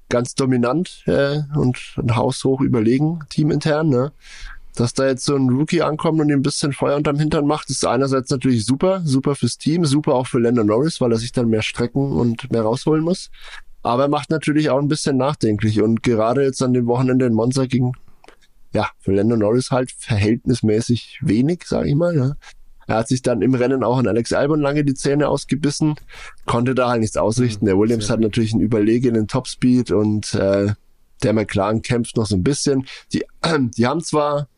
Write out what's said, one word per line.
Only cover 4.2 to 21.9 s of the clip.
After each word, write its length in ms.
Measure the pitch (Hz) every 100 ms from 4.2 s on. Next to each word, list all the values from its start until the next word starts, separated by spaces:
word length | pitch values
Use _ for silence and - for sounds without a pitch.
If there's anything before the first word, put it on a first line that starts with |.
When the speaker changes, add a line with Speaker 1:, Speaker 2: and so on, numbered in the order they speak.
| - - - - - -
Speaker 1:
Dass 160 | 117
da 140 | - 135
jetzt 180 | 127
so 120 | - 143
ein 140 | 131
Rookie 320 | 127 156 170
ankommt 380 | 147 151 170 160
und 80 | 151
ihm 100 | 143
ein 20 |
bisschen 300 | 147 - 151
Feuer 240 | 131 135 143
unterm 200 | 151 147
Hintern 280 | 151 160 143
macht, 240 | 151 -
ist 160 | 131 87
einerseits 420 | 117 135 135 131
natürlich 360 | 139 135 123 101
super, 360 | 135 185 190
super 320 | 160 135 147 143
fürs 200 | 120 -
Team, 280 | - 165
super 300 | 156 143 151
auch 120 | 127 127
für 140 | 131
Lando 240 | 117 120
Norris, 360 | 107 110 156 -
weil 120 | 123
er 60 | 113
sich 120 | 117
dann 180 | - 117
mehr 140 | 110
strecken 480 | - - 120 139 139
und 380 | 135 120 117 127
mehr 120 | 117
rausholen 420 | 107 127 - 156
muss. 260 | 160 185 - - - - - -
Aber 180 | - 120
er 40 | 143
macht 220 | 147 127
natürlich 400 | 160 151 147 156
auch 80 | 127
ein 80 | 143
bisschen 280 | 151 - 135
nachdenklich 640 | 131 147 113 104 107 107
und 220 | 110 113
gerade 400 | 127 113 110 127
jetzt 180 | 135 131
an 120 | 127
dem 140 | 123 120
Wochenende 380 | 120 127 127 127
in 80 |
Monza 320 | 110 117 135 127
ging, 260 | 123 123 127 - - - - _ _ -
ja, 160 | 107 101 -
für 140 | -
Lando 240 | 98 107 117
Norris 340 | 104 120 131
halt 220 | 127 131 -
verhältnismäßig 1200 | - 104 104 117 - 123 110 107 - 113 - -
wenig, 400 | 131 104 139 175 -
sag 200 | -
ich 80 | 156